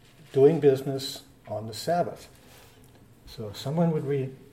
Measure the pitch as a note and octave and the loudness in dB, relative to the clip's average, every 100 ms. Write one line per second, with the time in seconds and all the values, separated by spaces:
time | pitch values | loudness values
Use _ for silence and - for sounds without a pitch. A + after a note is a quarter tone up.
0 | - - - C3+ C#3+ D#3+ C#3+ C3 C#3+ C3+ | -20 -20 -4 6 6 6 4 4 -2 -6
1 | - - - - - G#2+ A2+ G#2+ - F3 | -8 -12 -18 -20 -12 -10 -10 -10 -4 -2
2 | G#2 - - - - - - - - - | -2 -6 -20 -20 -20 -20 -20 -20 -20 -20
3 | - - - - A2 G2 C3+ D#3+ E3 D#3 | -20 -20 -20 -14 -12 -10 -6 0 2 0
4 | C3 C#3+ C3 - - | -2 -2 -4 -10 -18